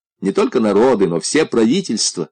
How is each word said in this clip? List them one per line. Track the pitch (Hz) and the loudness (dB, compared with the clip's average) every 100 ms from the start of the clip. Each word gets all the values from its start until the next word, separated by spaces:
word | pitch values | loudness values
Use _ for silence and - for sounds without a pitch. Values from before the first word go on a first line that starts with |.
| _ - | _ -8
не | 95 | -4
только | 98 233 127 | 0 0 0
народы, | 110 98 131 117 90 | 2 4 4 2 0
но | 85 | -2
все | - 143 160 | -2 -2 0
правительства. | 117 110 196 - 110 - - 78 | 2 2 0 -2 -4 -4 -6 -10